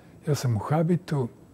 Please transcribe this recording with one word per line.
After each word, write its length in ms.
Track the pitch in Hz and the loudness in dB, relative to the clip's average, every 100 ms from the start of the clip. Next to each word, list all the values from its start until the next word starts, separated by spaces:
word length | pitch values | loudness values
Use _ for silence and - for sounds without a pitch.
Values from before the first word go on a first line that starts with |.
| - - - | -20 -10 -4
Ja 80 | 139 | -2
sam 200 | 127 110 | 0 -2
u 40 | |
habitu 680 | - 156 165 175 - 143 120 - - | 0 0 2 0 0 -4 -4 -8 -20